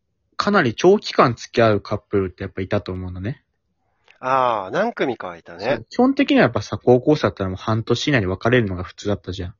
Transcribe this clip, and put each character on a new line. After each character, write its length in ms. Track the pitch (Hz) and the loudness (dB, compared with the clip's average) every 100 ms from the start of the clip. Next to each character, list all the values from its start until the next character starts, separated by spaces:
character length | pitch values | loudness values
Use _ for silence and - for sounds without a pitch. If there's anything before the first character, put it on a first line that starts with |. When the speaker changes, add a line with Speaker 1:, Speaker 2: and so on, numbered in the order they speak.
| _ _ _ - | _ _ _ -6
Speaker 1:
か 140 | 208 | 0
な 120 | 202 | 2
り 120 | 127 | 0
長 240 | - 175 208 | 2 4 4
期 140 | - | 2
間 220 | - 143 | 2 2
付 160 | 120 - | 0 -4
き 120 | - | 2
合 120 | 113 | 4
う 60 | 101 | 2
カ 160 | - 104 | -2 -8
ッ 20 | |
プ 200 | - 101 | -4 -2
ル 100 | 92 | -2
っ 20 | |
て 120 | - | -6
や 60 | 98 | -12
っ 40 | |
ぱ 80 | - | -10
い 60 | 92 | -4
た 120 | 104 | -4
と 120 | - | -4
思 160 | 92 90 | -8 -10
う 20 | |
の 100 | 90 | -8
ね。 220 | 98 151 _ _ _ _ _ _ _ _ | -10 -10 _ _ _ _ _ _ _ _
Speaker 2:
あ 500 | 127 131 127 107 92 | -2 2 2 0 -2
ー、 20 | |
何 220 | 147 233 | -2 -2
組 240 | 220 151 110 | -2 -4 -4
か 120 | 92 | -10
は 80 | 85 | -12
い 60 | |
た 140 | - 85 | -16 -6
ね。 80 | |
Speaker 1:
そ 80 | 110 | -4
う、 120 | 143 - | -4 -4
基 40 | - | 2
本 180 | 254 | 2
的 160 | 277 277 | 2 2
に 60 | 269 | 4
は 60 | |
や 60 | 139 | 4
っ 20 | |
ぱ 100 | 110 | 0
さ、 160 | - 101 | -6 -2
高 220 | - 127 | 4 4
校 160 | 147 151 | 4 2
生 60 | |
だ 40 | 107 | 0
っ 40 | |
た 100 | - | -2
ら 60 | 95 | -6
も 40 | |
う 20 | 95 | -6
半 260 | - 110 | -4 -4
年 260 | - 120 151 | -2 -2 0
以 40 | |
内 80 | 131 | 0
に 60 | 92 | 0
別 240 | 95 - | -2 2
れ 100 | 127 | 2
る 60 | 101 | 0
の 100 | 90 | -4
が 60 | |
普 120 | 90 | -10
通 140 | - 104 | -8 -6
だ 60 | |
っ 60 | 101 | -6
た 120 | - | -6
じ 120 | 92 | -10
ゃ 40 | |
ん。 60 | 90 | -12